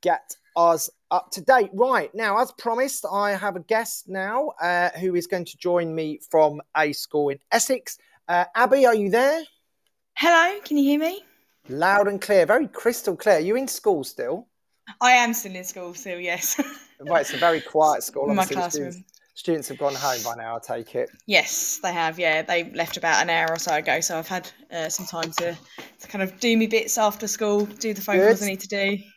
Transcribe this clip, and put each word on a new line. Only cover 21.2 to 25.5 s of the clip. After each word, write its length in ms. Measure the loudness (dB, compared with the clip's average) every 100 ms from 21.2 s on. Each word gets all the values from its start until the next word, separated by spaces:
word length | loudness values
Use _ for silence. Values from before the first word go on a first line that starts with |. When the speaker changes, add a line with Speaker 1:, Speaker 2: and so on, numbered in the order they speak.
| -2
Speaker 2:
Yes, 520 | 0 0 -4 -4 -4
they 100 | -4
have, 260 | -2 -2 -2
yeah. 240 | 0 0
They 220 | 0 -2 -4
left 240 | -6 -6 -4
about 260 | 0 2
an 80 | 2
hour 220 | 0 0
or 60 | -2
so 160 | -2 -2
ago, 240 | 0 -2
so 180 | -2 -6
I've 100 | -6
had, 220 | -8 -10 -20 _
uh, 160 | -10 -8
some 180 | -8 -8
time 240 | -8 -6 -4
to, 180 | -6